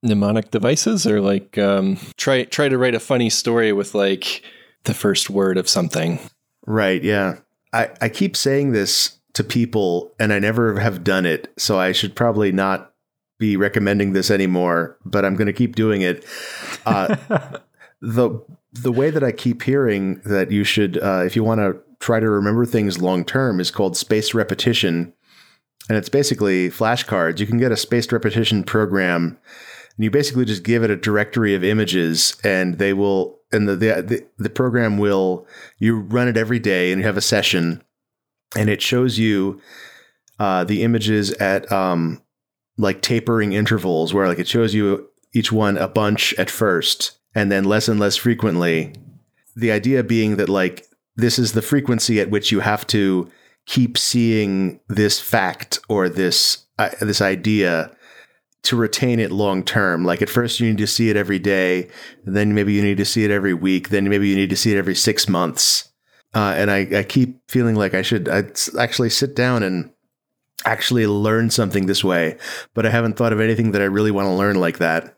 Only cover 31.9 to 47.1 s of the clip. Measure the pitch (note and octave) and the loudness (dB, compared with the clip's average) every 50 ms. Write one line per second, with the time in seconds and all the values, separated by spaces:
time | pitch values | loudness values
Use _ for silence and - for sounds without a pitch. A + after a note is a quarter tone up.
31.9 | E2+ F#2 F2 E2 D#2+ E2 - - - - - G#2+ G2 F#2 F#2 F2+ F2 D#2+ G2 G2 | 2 0 0 0 0 0 0 -2 -2 -2 -2 0 2 2 0 -2 -2 0 0 0
32.9 | G2 F#2+ G2+ G2+ G2 F#2+ F#2 F2+ - - _ _ - G#2+ G#2 G2+ G2 F2+ G#2 A2 | 2 2 2 2 2 0 0 -2 -6 -16 _ _ -2 0 0 0 0 0 2 0
33.9 | F2 E2 F2+ F2+ A#2 - - _ _ _ G2 G#2+ - - B2+ B2+ A#2 B2 A#2 A2+ | 0 0 -2 -4 -4 -4 -6 _ _ _ -6 -6 -2 -2 -2 0 0 0 0 2
34.9 | G#2 G2+ G#2 G2+ G2+ F#2+ F#2+ F#2 F#2 F2 - _ - - - - _ _ - A2 | 0 2 2 2 2 2 2 0 0 -4 -6 _ -20 -20 -20 -20 _ _ 0 0
35.9 | A#2 A2 G#2 F2+ G#2+ B2 B2 B2 A#2 A2 A2+ G#2+ B2 A#2+ - A2 G2 F2+ F2+ F2+ | 0 0 -2 -2 0 0 0 2 2 0 0 0 -2 -2 0 0 0 2 2 0
36.9 | F#2 F#2+ F#2 A2 G2+ G#2 G#2 - - G#2 G2 - - F#2 E2+ E2+ E2+ - - _ | 0 0 0 0 0 0 0 0 0 2 2 2 0 0 0 0 -2 -4 -10 _
37.9 | _ _ _ _ _ _ _ _ _ _ _ _ - - G#2+ G#2+ G#2 G2 - - | _ _ _ _ _ _ _ _ _ _ _ _ -4 -2 0 0 0 0 -2 0
38.9 | - B2 B2+ C3 A#2 A2 A2+ A2 G#2 G2+ F#2+ G2 F#2+ G2 - - - - - - | 0 2 2 0 0 0 0 2 2 2 0 -2 -4 -6 -14 -20 -20 -20 -20 -20
39.9 | - - _ _ _ _ _ _ _ _ G#2+ G2+ F#2+ F#2 F2+ F2 G#2+ G2 G2 A#2 | -20 -20 _ _ _ _ _ _ _ _ -2 0 0 0 0 0 0 0 2 2
40.9 | A#2 A2+ G#2 G#2+ A2 G#2+ G#2 G2 G2+ - G#2 G2 F#2+ G2 - - G2+ G2 F#2+ F#2 | 0 0 0 0 0 0 0 -2 -4 -2 -2 0 0 -2 -2 -2 -2 0 0 0
41.9 | F2+ E2+ E2+ E2 E2 - _ _ _ _ _ _ _ _ _ _ _ - G#2+ G2+ | 0 0 -2 -2 -4 -8 _ _ _ _ _ _ _ _ _ _ _ -2 -2 -2
42.9 | F#2+ - - - B2+ A#2 A2+ - A#2 A2+ G#2+ G#2 F#2+ G2+ G#2+ G#2+ A2+ G#2+ F2 F#2 | -2 -2 -2 -2 -2 -2 0 0 0 0 0 0 0 0 0 0 0 -2 0 0
43.9 | F2 D#2+ D#2+ E2 F2 G2+ G2 F#2 F2 E2+ F#2 - - A#2 A#2 A2 G2 G#2+ G#2 G2+ | 0 0 0 0 0 0 2 2 0 -2 -4 -2 0 0 0 2 2 0 2 2
44.9 | G2 G2 - - _ _ _ _ _ A#2+ G#2+ - A2+ A2 G#2+ G2+ G2 G2 E2 F#2+ | 0 -2 -4 -12 _ _ _ _ _ -2 0 0 0 2 2 2 0 0 -2 -2
45.9 | - A2 G#2+ G#2 G#2+ G#2+ - - - - F#2 F2+ - - A2+ G#2 F#2 E2+ D#2 - | 0 0 0 0 0 0 0 -2 0 -2 -2 -4 -2 -2 0 0 0 0 0 -2
46.9 | - - - - | -2 -2 -4 -8